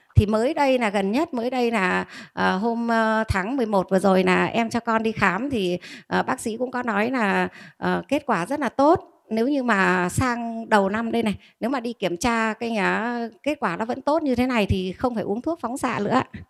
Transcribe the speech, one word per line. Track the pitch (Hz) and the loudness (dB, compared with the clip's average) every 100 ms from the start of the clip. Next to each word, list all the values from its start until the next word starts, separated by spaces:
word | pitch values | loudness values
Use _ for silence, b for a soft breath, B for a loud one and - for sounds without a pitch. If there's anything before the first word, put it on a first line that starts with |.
| _ - | _ 2
Thì | 208 | 4
mới | 220 247 | 2 0
đây | 320 277 254 | 0 0 2
là | 220 | 0
gần | 202 196 | 0 0
nhất, | 233 330 | 0 -2
mới | 247 240 | -4 -4
đây | 262 240 | -2 0
là, | 226 185 185 180 B B | 0 0 0 -4 B B
ờ, | - 185 185 | -2 0 2
hôm, | 233 233 233 | 0 -2 0
ờ, | 226 220 220 220 | 2 2 0 0
tháng | 190 190 277 | -2 -2 -2
mười | 220 | 2
một | 196 170 | 2 2
vừa | 190 | 2
rồi | 196 190 | 4 4
là | 185 180 180 | 4 2 2
em | - 226 | 0 -2
cho | 233 | -2
con | - 220 | 0 0
đi | 220 | 0
khám | 214 196 180 277 | 0 0 0 -4
thì, | 247 185 180 B B B | -2 -2 -4 B B B
ờ, | 185 | -2
bác | 220 254 | 0 -4
sĩ | 233 220 | -6 -4
cũng | 254 | -4
có | 247 | -4
nói | 233 202 226 | -2 0 0
là, | 262 202 185 185 b b b | 0 0 0 -2 b b b
ờ, | 180 180 175 | -2 -2 -2
kết | 285 277 | -2 0
quả | 190 175 | -2 0
rất | 294 | -2
là | 247 | -2
tốt. | - 285 349 - _ _ | 4 4 4 0 _ _
Nếu | 220 240 | -2 0
như | 294 | 0
mà | 247 202 185 180 180 | 2 2 4 4 2
sang | - 254 240 233 226 226 | 0 0 -2 -6 -8 2
đầu | 220 190 | 4 4
năm | 214 233 | 0 -2
đây | 226 | 0
này, | 220 190 b b | -2 -4 b b
nếu | 220 | -4
mà | 269 | -4
đi | 233 | -6
kiểm | 226 233 349 | -4 -4 -2
tra | 247 233 220 214 | 0 0 0 -2
cái | 233 | -4
nhà | 220 180 185 226 240 233 - | 0 0 0 -2 -4 -6 -6
kết | 277 294 | -6 -2
quả | 208 170 | -4 -2
nó | |
vẫn | 226 262 | -4 -2
tốt | - 320 | 0 0
như | 302 | 2
thế | 233 254 | 0 2
này | 240 196 | 2 2
thì | 196 185 | 0 -2
không | 175 254 | -2 -2
phải | 226 | -2
uống | - 208 | -2 -2
thuốc | 311 339 | -4 -4
phóng | 233 269 | -6 -4
xạ | 262 208 | -4 -2
nữa | 202 | 0
ạ. | 254 - - | 0 0 -10